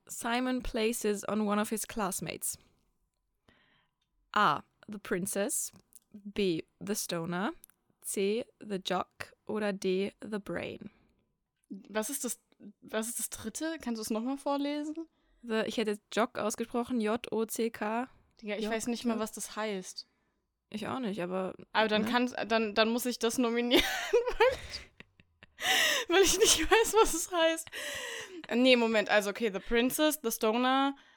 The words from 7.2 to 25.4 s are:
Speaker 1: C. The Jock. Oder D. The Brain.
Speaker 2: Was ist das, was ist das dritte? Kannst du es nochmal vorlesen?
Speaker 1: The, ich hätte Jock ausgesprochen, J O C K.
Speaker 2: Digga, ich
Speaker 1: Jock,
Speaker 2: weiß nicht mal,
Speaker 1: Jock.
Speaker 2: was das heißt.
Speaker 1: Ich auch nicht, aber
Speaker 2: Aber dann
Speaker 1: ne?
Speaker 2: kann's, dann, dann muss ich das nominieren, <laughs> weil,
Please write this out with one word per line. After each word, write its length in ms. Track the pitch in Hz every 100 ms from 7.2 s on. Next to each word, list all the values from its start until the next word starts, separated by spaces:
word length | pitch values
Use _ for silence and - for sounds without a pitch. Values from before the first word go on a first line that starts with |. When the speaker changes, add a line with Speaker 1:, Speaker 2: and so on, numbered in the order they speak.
| 170 175 220 339 - _ _ _
Speaker 1:
C. 440 | - - 196 220 - -
The 180 | 214 196
Jock. 560 | - 185 - - - _ -
Oder 260 | 214 208
D. 400 | 196 190 185 202 -
The 180 | 208 214
Brain. 500 | 202 170 - - 208 _ _ _ _ _ _ _ - 196 -
Speaker 2:
Was 200 | 208 214
ist 140 | 277
das, 160 | 240 - _ _ 202 -
was 260 | - 220 226
ist 120 | -
das 100 | -
dritte? 480 | - 220 - 320 320
Kannst 160 | 240 226
du 20 |
es 80 | 214
nochmal 280 | 220 240 277
vorlesen? 580 | 285 285 285 294 302 320 330 _ _ _
Speaker 1:
The, 180 | 240 220 214
ich 100 | 220
hätte 220 | 214 208 -
Jock 260 | - 247 -
ausgesprochen, 600 | 208 - 226 240 240 247
J 300 | 208 233 -
O 140 | 220 220
C 240 | - 226
K. 380 | - 214 226 254 - _ _
Speaker 2:
Digga, 140 | 208 208
ich 80 | 214
Speaker 1:
Jock, 80 |
Speaker 2:
weiß 140 | 226 240
nicht 180 | 233 240
mal, 80 |
Speaker 1:
Jock. 80 | 226
Speaker 2:
was 100 | 214
das 240 | - - -
heißt. 520 | 220 196 185 - - _ _ _ _ _ -
Speaker 1:
Ich 160 | 214 214
auch 120 | 262
nicht, 220 | 233 208
aber 320 | 175 185 185 - -
Speaker 2:
Aber 140 | - 220
dann 160 | 214
Speaker 1:
ne? 60 | 214
Speaker 2:
kann's, 220 | 240 247 - 208
dann, 260 | 226 220
dann 160 | 202 220
muss 160 | 240 254
ich 140 | 233
das 180 | 226 233
nominieren, 460 | 240 233 240 254
<laughs> 540 | - - - 480 480 -
weil, 1800 | 494 554 - - - - - _ _ _